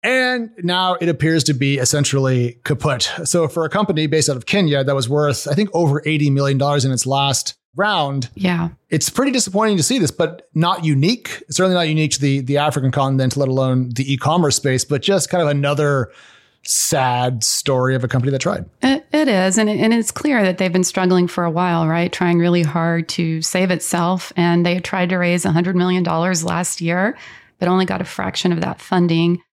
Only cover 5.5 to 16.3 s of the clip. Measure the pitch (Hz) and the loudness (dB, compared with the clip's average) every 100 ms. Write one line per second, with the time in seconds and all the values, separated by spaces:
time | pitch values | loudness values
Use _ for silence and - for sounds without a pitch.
5.5 | 147 208 165 165 143 151 156 147 139 139 | 0 0 2 2 2 0 0 2 2 2
6.5 | 139 143 143 131 127 131 135 139 135 - | 0 2 0 0 -2 -2 0 0 -2 -4
7.5 | - _ 135 202 196 143 139 123 - 190 | -12 _ -4 -2 0 -2 -4 -6 -4 -2
8.5 | 170 170 - _ 160 - - 277 254 - | 0 -4 -8 _ -2 -2 -2 0 0 -2
9.5 | 190 220 196 147 254 165 - 160 165 - | 0 2 2 0 0 0 0 -2 -2 -8
10.5 | 156 170 185 160 139 160 240 - - - | -2 0 0 0 2 2 0 -6 -14 -8
11.5 | 139 185 180 165 156 151 127 143 139 127 | 0 2 2 2 0 0 0 0 0 0
12.5 | 143 151 147 131 135 135 135 131 135 135 | 0 0 0 0 0 0 2 0 0 0
13.5 | 131 131 127 127 120 135 139 - 170 151 | 0 2 0 -2 -4 -2 0 2 2 2
14.5 | - - 131 - 147 - 196 - 180 156 | 0 0 -2 0 -2 0 0 0 0 0
15.5 | 147 143 147 147 139 117 - - | 0 0 0 0 0 -2 -10 -20